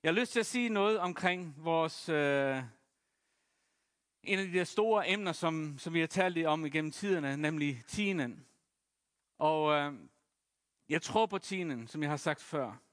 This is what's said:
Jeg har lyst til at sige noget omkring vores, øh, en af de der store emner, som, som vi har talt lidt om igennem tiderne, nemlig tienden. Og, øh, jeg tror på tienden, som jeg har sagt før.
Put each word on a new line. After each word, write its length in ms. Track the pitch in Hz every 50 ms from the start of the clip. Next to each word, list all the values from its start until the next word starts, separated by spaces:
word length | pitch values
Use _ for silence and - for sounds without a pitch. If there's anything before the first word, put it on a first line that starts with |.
| -
Jeg 100 | 160 170
har 60 | 214
lyst 120 | 247 226
til 80 | - 240
at 60 | 220
sige 240 | - - 247 240 233
noget 300 | 220 202 196 208 220 208
omkring 560 | 175 180 175 - - 180 180 180 180 160 143
vores, 520 | 143 160 165 165 165 160 160 - - - -
øh, 540 | 160 147 147 143 143 139 139 135 135 135 131 117 - _ _ _ _ _ _ _ _ _ _ _ _ _ _ _ _ _ _ _ _ _ _ _ _ _ _ _ _ _ -
en 160 | 196 196 190
af 60 | 196
de 80 | 185 175
der 100 | 180 175
store 460 | - - - 214 220 220 208 170 175
emner, 220 | 185 208 202 185
som, 460 | 160 - - 165 160 160 156 151 143
som 160 | 135 - 170 165
vi 60 | 170
har 80 | 160
talt 260 | 160 - 190 185 185 175
lidt 140 | 165 165
om 180 | 156 151 160 156
igennem 260 | 151 139 160 156 156
tiderne, 460 | 151 - 196 202 185 165 147 139 139
nemlig 460 | 143 151 151 160 156 147 143 135 120 113
tienden. 580 | - - 208 208 196 196 170 135 120 - - - _ _ _ _ _ _ _ _ _ _ _ _ _ _ _ _ _ _
Og, 340 | _ 156 151 156 156 151 151
øh, 220 | 151 147 143 143 143 107 76 - _ _ _ _ _ _ _ _ _ _ _ _ _ _ _ -
jeg 120 | 151 165
tror 240 | - - - 220 220
på 120 | 196 202
tienden, 500 | 190 - - 196 185 180 160 135 120 113
som 140 | 117 - 156
jeg 80 | 151 147
har 80 | 151
sagt 240 | 139 - 165 147 -
før. 400 | - - - 151 131 110 107 123 _ _